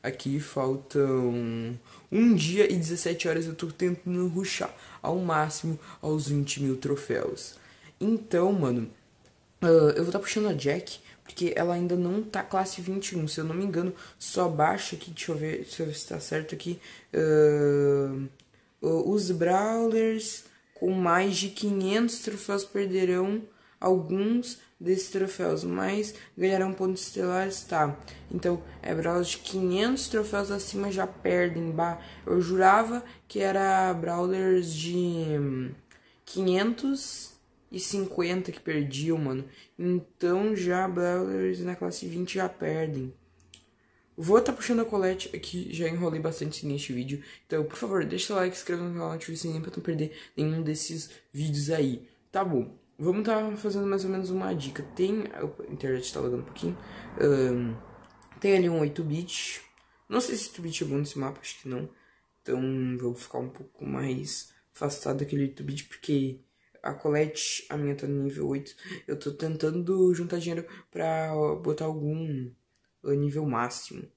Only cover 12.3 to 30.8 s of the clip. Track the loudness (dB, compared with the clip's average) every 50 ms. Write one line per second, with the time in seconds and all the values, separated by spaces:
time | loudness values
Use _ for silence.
12.3 | -4 -6 -4 0 0 0 0 0 -4 -4 -4 -4 -4 -4 -4 -4 -2 -2 -2 -2
13.3 | -2 -2 -2 -2 -2 -2 -2 0 0 0 0 -2 -4 -6 -16 -20 -14 _ -4 -2
14.3 | 0 2 2 2 4 4 4 4 4 0 -2 -8 -8 -10 -12 -14 -12 -10 -6 -4
15.3 | -4 -4 -2 -4 -4 -6 -8 -10 -6 -6 -4 -4 -4 -8 -8 -8 -6 -6 -4 -2
16.3 | -2 -2 -2 -4 -8 -8 -6 -6 -8 -8 -10 -20 -20 -20 -18 _ 0 0 4 6
17.3 | 8 8 8 8 8 6 6 6 6 6 6 6 4 4 2 0 -2 -6 -6 -8
18.3 | -10 -18 _ _ _ _ _ _ _ _ 0 2 2 2 2 2 2 2 2 2
19.3 | 2 2 4 4 4 4 4 2 2 2 2 4 4 4 4 2 2 0 -2 -2
20.3 | -4 -4 -10 -16 _ _ _ _ _ -2 0 2 2 4 4 6 6 6 4 4
21.3 | 2 0 -2 -4 -4 -2 -2 0 0 2 2 2 4 4 4 2 2 0 -2 -4
22.3 | -4 -6 -4 -2 0 -2 -2 -2 0 -2 0 0 2 2 4 4 4 2 2 0
23.3 | 0 -2 -4 -8 _ _ _ -20 _ _ 2 4 4 4 2 0 0 0 2 2
24.3 | 2 2 2 0 -4 -6 -10 _ _ _ 0 2 2 2 2 -2 0 -2 -2 -2
25.3 | -2 -2 0 0 0 0 -2 -2 -2 0 0 0 0 0 -2 -2 -6 -10 -18 -18
26.3 | _ 0 2 2 4 4 2 0 0 0 0 0 0 0 -2 -2 -2 -2 0 0
27.3 | 2 0 0 0 -2 -6 -4 -2 2 2 2 2 0 -6 -10 -18 -18 -18 -12 -8
28.3 | -6 -2 0 0 0 0 -4 -14 -18 -10 -6 -4 -2 0 0 0 2 2 0 0
29.3 | -4 -6 -8 -6 -2 0 2 2 2 2 2 2 2 0 0 0 0 0 0 0
30.3 | -2 -2 -2 -2 -4 -4 -4 -4 -4 -2